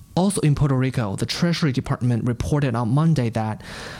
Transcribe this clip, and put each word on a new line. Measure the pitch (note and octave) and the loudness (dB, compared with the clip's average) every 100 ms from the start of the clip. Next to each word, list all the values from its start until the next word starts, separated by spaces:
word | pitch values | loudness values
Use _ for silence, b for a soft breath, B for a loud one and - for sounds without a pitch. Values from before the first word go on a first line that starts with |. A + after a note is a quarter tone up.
| B | B
Also | - F#3+ - | 0 0 2
in | D3+ C#3+ | 2 4
Puerto | C#3+ C3 | 2 2
Rico, | C3 C3 G#2 G2+ | 0 0 -4 -2
the | - | -4
Treasury | - F3 E3 D#3 | -2 0 0 0
Department | A#2+ - - B2 A#2 - | 0 -2 -2 0 0 0
reported | A#2 - D3 C#3 A#2 | -2 -2 0 0 0
on | A#2 | 0
Monday | C#3 E3 D3 A#2+ | 2 4 2 0
that | A2 A2 G#2+ B B B B | -2 -4 -6 B B B B